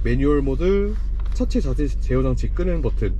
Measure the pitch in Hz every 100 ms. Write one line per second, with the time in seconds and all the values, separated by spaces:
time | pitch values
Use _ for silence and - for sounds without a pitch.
0 | 113 123 139 147 135 135 175 202 202 208
1 | - - - - 247 254 139 123 147 -
2 | - 127 131 123 - - 180 170 127 -
3 | 101